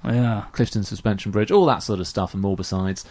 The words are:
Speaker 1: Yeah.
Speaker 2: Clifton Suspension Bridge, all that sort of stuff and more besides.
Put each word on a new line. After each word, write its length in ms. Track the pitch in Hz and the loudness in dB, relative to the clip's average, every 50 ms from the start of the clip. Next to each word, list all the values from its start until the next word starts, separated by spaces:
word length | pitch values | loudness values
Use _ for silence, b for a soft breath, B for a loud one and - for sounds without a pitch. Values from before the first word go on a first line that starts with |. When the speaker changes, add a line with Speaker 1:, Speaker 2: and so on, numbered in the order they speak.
| - | -4
Speaker 1:
Yeah. 420 | 117 117 123 120 117 113 104 101 - - | 0 2 2 2 2 0 -2 -4 -4 0
Speaker 2:
Clifton 300 | - 117 - - 107 98 | 0 0 0 0 -2 -4
Suspension 480 | - 101 - - 110 101 98 - 104 | -4 -6 -2 -2 0 -2 0 -2 -2
Bridge, 200 | 98 104 107 - | 0 0 2 4
all 160 | 202 202 180 | 6 6 6
that 160 | 147 113 - - | 6 4 2 -2
sort 160 | - 104 92 | -4 -4 -4
of 80 | 90 | -4
stuff 260 | - - 101 92 - - | -4 -2 -2 -4 -2 -2
and 80 | 95 | -2
more 140 | 98 98 95 | -2 0 -2
besides. 500 | 87 92 - 95 95 95 95 95 - b b | -2 -2 -2 -2 -2 -2 -2 -4 -6 b b